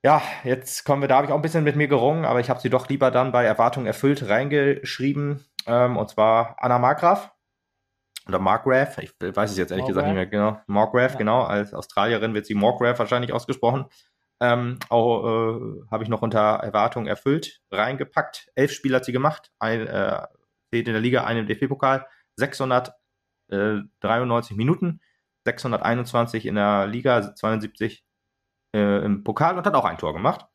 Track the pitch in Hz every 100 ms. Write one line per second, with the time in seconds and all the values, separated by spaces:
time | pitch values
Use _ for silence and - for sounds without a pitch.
0 | 131 151 - - 127 127 - - - 143
1 | 139 131 143 151 160 165 147 143 139 139
2 | 127 165 143 123 120 127 123 127 - 139
3 | 131 120 131 120 113 107 117 135 113 107
4 | 135 143 110 107 143 147 139 139 - -
5 | 135 143 143 143 _ - - 120 123 123
6 | 104 - 110 113 113 - 123 123 123 147
7 | 175 202 - _ _ _ _ _ _ _
8 | _ - - 92 98 110 131 131 139 -
9 | 80 _ 90 98 104 95 87 92 92 92
10 | 95 95 92 104 107 107 - 101 110 123
11 | 127 123 107 120 113 104 101 - - -
12 | 107 117 113 107 - 104 107 120 120 123
13 | 110 123 120 117 - 135 117 135 135 _
14 | _ _ _ _ 120 120 120 123 - 117
15 | 117 113 110 113 113 117 110 101 - 110
16 | 110 110 117 110 107 107 104 104 113 123
17 | 107 101 135 156 - - _ 98 113 135
18 | 139 - - - - - 139 - 135 127
19 | 127 123 147 156 _ _ 110 113 110 98
20 | 98 - - _ _ _ _ 117 117 110
21 | 120 123 - 117 107 110 135 139 135 135
22 | 135 _ _ - 135 - 131 123 123 _
23 | _ _ _ _ _ 98 107 104 101 _
24 | 101 113 123 117 113 101 127 175 175 160
25 | _ _ _ _ - - 127 113 - 117
26 | 120 123 117 113 113 104 101 101 98 117
27 | 131 120 101 - 110 110 110 _ 113 -
28 | _ _ _ _ _ _ _ 104 104 101
29 | 104 101 107 107 160 180 185 165 110 80
30 | 82 78 120 - -